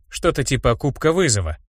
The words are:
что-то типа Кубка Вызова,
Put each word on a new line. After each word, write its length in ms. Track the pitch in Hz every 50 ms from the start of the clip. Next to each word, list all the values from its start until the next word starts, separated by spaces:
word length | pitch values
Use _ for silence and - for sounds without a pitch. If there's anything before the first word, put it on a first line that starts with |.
| _
что-то 360 | - - - - 175 151 151 127
типа 320 | - 135 123 - 123 117
Кубка 380 | - - 143 - - - 156 165
Вызова, 440 | 185 185 143 107 101 87 80 73 - _ _ _